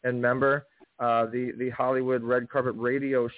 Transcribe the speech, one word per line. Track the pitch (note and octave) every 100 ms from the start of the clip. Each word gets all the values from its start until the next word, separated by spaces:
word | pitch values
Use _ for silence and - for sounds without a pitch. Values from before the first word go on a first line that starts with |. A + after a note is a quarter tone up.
and | B2+ B2
member, | A#2+ B2+ C3+ C#3+ - _ - -
uh, | B2 A#2 A2+
the, | B2 B2 A2+
the | B2+
Hollywood | A#2 C3 C3 B2+ B2+
Red | A#2 B2 A#2+
Carpet | C#3 B2 A2
Radio | A#2+ C3+ C3+ C3 A#2+